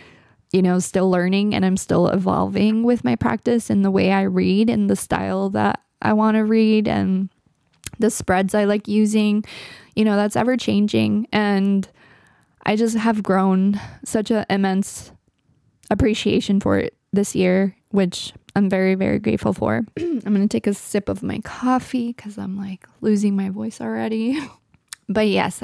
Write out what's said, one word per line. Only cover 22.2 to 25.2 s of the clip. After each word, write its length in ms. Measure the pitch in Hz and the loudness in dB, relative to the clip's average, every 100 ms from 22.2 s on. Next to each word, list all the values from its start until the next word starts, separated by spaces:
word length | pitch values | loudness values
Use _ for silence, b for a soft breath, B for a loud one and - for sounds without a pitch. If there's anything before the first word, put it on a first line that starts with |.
| 208 202 | -14 -12
I'm, 180 | 196 196 | -10 -8
like, 300 | 196 190 - _ | -10 -12 -16 _
losing 340 | 220 208 208 196 | 0 2 2 0
my 120 | 190 | -2
voice 320 | 196 220 - | -6 -10 -8
already. 580 | 226 220 226 220 226 294 | -8 -6 -4 -2 -2 -4
<laughs> 60 | 277 B _ _ _ - - | -8 B _ _ _ -18 -4
But 200 | 208 | 0